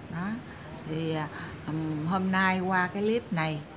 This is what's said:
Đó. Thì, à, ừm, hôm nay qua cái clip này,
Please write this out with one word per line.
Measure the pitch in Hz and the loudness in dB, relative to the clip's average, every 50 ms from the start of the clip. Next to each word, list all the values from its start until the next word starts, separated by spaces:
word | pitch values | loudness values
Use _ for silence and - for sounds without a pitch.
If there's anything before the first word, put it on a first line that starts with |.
| - - | -10 -8
Đó. | 170 170 185 208 226 247 - - - - - - 156 - - | -6 -4 -4 -4 -4 -6 -8 -10 -14 -14 -12 -12 -12 -10 -6
Thì, | 156 156 160 160 160 160 | -4 -2 -2 0 0 0
à, | 156 151 160 - - - - - - - | 0 -2 -2 -6 -8 -10 -10 -10 -8 -6
ừm, | 156 151 160 156 156 156 151 156 | -4 -2 -2 0 0 -2 0 0
hôm | 165 196 190 190 190 | 2 2 2 2 4
nay | 185 190 190 185 185 185 | 4 6 6 6 4 4
qua | 180 185 190 180 180 | 2 4 4 4 2
cái | 180 - 202 208 | 2 0 2 2
clip | 214 226 240 226 - 175 | 2 2 2 0 0 0
này, | 165 156 160 156 147 151 - - | 2 2 2 0 -2 -6 -10 -14